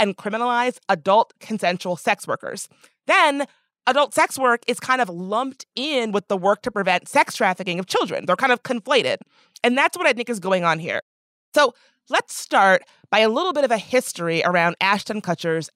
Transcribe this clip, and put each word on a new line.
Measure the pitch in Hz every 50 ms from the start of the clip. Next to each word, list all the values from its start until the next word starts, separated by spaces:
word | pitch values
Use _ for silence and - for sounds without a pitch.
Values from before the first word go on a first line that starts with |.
and | 220 202 185
criminalize | - - 208 208 226 240 247 240 240 247 254 240 - _ -
adult | 196 165 - 190 196 220 - - - _
consensual | - - 220 196 196 175 180 175 - 185 180
sex | - - 233 202 - -
workers. | - - - - 64 - 196 - - _ _ _ _ _ _ _
Then | - 339 381 349 302 277 285 277 - _ _ _ _ _ _ _
adult | 247 254 285 294 -
sex | - 302 330 370 -
work | 269 262 247 233 233 -
is | - 247 -
kind | - - 262 254
of | 240 185
lumped | 175 170 185 185 208 226 262 269 262 - - - _
in | 233 262 311 302 254 233 220
with | 202 202 190
the | _ 202
work | 190 175 196 214 -
to | - 247
prevent | 214 208 190 185 180 175 - -
sex | - 277 320 - -
trafficking | - 233 190 180 - 190 185 170 175
of | 185
children. | - - 480 - 180 - - -
They're | - 180
kind | - 277 262
of | 247 - -
conflated. | - 262 233 - 254 294 240 143 127 101 - - _ _ _ _ _ _ - -
And | 240 247
that's | 262 302 359 -
what | 359 359
I | 302
think | 247 233 233 -
is | 240 202
going | 170 190 190 185 170
on | 170 165 165
here. | 170 135 98 - - _ _ _ _ _ _ _ _ _ -
So | 294 294 240 - _ _ _ _ _ _ _
let's | 262 349 - - -
start | - - - 302 247 196 190 190 - - _ _ _ _ _
by | 190 214
a | 220 220
little | 226 285 359 370
bit | 302 294 277
of | 226
a | 233 208
history | - - 254 254 - - - 175 170 165 165 165 -
around | 175 180 175 170 170 - -
Ashton | - 190 208 202 - - 214 214
Kutcher's | - 185 170 - - 165 160 165 151 - -